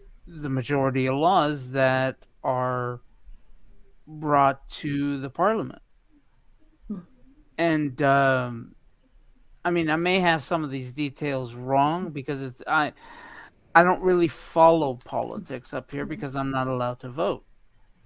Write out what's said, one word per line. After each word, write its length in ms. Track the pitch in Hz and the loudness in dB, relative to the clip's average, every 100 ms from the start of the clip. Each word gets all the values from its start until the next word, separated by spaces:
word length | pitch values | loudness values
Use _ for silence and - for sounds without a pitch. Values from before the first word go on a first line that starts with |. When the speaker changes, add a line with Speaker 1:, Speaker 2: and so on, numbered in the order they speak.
| - - - | -20 -20 -18
Speaker 1:
the 220 | 170 147 | -10 -4
majority 580 | 131 120 143 135 131 131 | -4 -2 0 0 0 0
of 80 | 139 | 2
laws 540 | 156 190 147 147 127 | 4 4 2 -2 -4
that 460 | 131 131 131 131 - - _ | 0 2 2 0 -4 -14 _
are 580 | 139 127 127 127 120 120 - - - - - - - - - - - | -4 -2 0 -2 -4 -8 -14 -20 -20 -20 -20 -20 -20 -20 -20 -20 -18
brought 600 | 156 151 147 139 139 - | -6 2 6 6 2 -6
to 520 | - 151 143 143 143 | -10 -4 -2 -2 -4
the 100 | 135 | -6
parliament. 500 | 131 185 220 131 - _ _ _ _ _ _ _ _ - _ - | 0 0 0 -4 -10 _ _ _ _ _ _ _ _ -20 _ -12
Speaker 2:
Hmm. 100 | 196 170 - - - _ - | -12 -14 -20 -20 -20 _ -4
Speaker 1:
And, 440 | 170 156 147 123 | 0 0 -2 0
um, 720 | 143 139 135 131 123 120 - - _ _ _ _ _ - - - | 2 4 4 2 -2 -8 -14 -20 _ _ _ _ _ -20 -20 -10
I 60 | 180 | -2
mean, 180 | 175 160 | 0 0
I 60 | 156 | 0
may 220 | 175 185 | 2 2
have 240 | 180 165 | 2 2
some 220 | - 170 | 0 -4
of 60 | 151 | -4
these 200 | 135 127 | -6 -8
details 640 | 127 143 135 151 135 127 | -6 -6 -6 -6 -4 -6
wrong 560 | 120 127 135 143 170 180 | -10 0 2 2 0 -6
because 320 | 143 127 139 | -8 -8 -8
it's, 200 | 135 120 - | -8 -10 -2
I, 260 | 156 143 - - - - - - _ _ 165 | 0 0 -4 -20 -20 -20 -20 -20 _ _ 6
I 80 | |
don't 180 | 180 185 | 6 4
really 240 | 185 180 170 | 2 4 2
follow 680 | - - - 165 165 147 120 | 0 -4 6 8 6 2 -4
politics 680 | - 127 117 113 - 131 - | -8 -6 -6 -8 -10 -12 -10
up 180 | 143 - | -12 -10
here 120 | 143 | -8
because 300 | 143 151 143 | -8 -8 -8
I'm 160 | 139 135 | -4 -4
not 160 | 135 131 | -2 -2
allowed 320 | 127 123 123 | -2 -4 -6
to 100 | 131 | -10
vote. 340 | 123 190 120 - - _ _ _ _ | -4 -4 -4 -10 -20 _ _ _ _